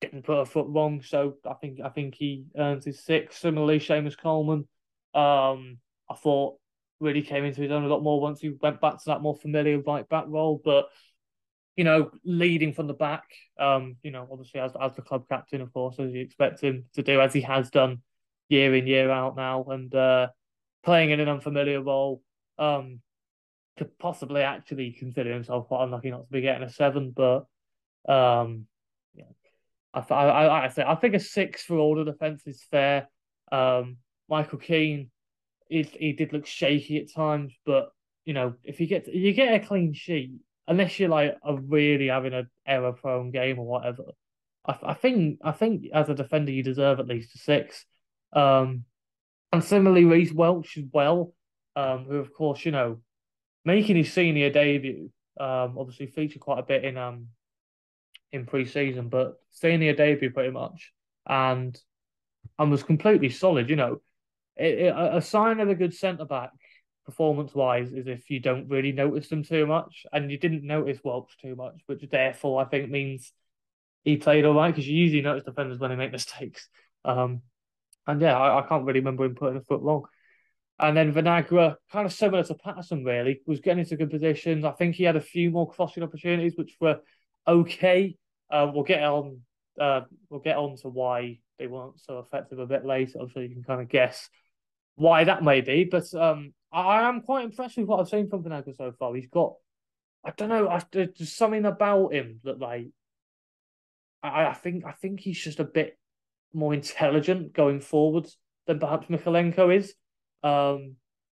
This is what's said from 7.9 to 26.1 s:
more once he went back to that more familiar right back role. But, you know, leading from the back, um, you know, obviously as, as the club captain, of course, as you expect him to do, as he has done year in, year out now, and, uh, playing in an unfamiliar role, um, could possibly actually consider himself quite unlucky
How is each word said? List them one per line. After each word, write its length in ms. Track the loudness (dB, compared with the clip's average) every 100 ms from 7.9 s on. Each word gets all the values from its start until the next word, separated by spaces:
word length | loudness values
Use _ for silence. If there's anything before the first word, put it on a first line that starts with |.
| 0
more 160 | 2 0
once 180 | 0 -4
he 120 | -8
went 300 | -2 -2 0
back 180 | -2 -2
to 60 | -4
that 160 | -4
more 120 | -4
familiar 460 | -6 -4 0 2 0
right 280 | 0 -4 -2
back 180 | -4 -4
role. 340 | -2 -2 -2
But, 220 | 2 2 2 _ _ _ _ _ _ _ _
you 80 | 0
know, 300 | 4 4 2 -4
leading 500 | -4 0 2 2 0
from 120 | -4 -6
the 80 |
back, 300 | -4 -4 -4 -10 -20 _ -4
um, 380 | 0 0 -2 -14
you 80 | -14
know, 160 | -14 -14
obviously 300 | -16 -14 -8
as, 100 | -8 -6
as 140 | -8
the 80 | -8
club 220 | -10 -8 -6
captain, 340 | -10 -8 -10
of 100 | -10
course, 260 | -8 -8 -6
as 140 | -8
you 80 | -8
expect 400 | -8 -2 -2 0
him 240 | -4 -4 -8
to 80 | -6
do, 180 | 0 4
as 120 | 4
he 80 | 2
has 300 | -2 -2 0
done 320 | 2 2 0 _ _ _ _ 0
year 240 | 4 4
in, 140 | 4 2
year 240 | 2 2
out 240 | 2 -2
now, 300 | -4 -4 -4
and, 280 | -6 -10 -4 2
uh, 320 | 4 4 2 -4 _ _ _ _
playing 260 | 2 4 4
in 80 | 2
an 100 | 0
unfamiliar 540 | -2 -4 -2 -2 -2
role, 400 | -2 0 0 -4 _ _ _ -4
um, 420 | -2 -2 -4 -16 _ _ _ _ _ _ _ -12
could 200 | -12 _
possibly 440 | -8 -6 -6 -2
actually 500 | -2 -4 -10 -10 -10
consider 400 | -10 -10 -6 -6
himself 340 | -6 -6 -6 -4
quite 180 | -2
unlucky 260 | -2 -4 -8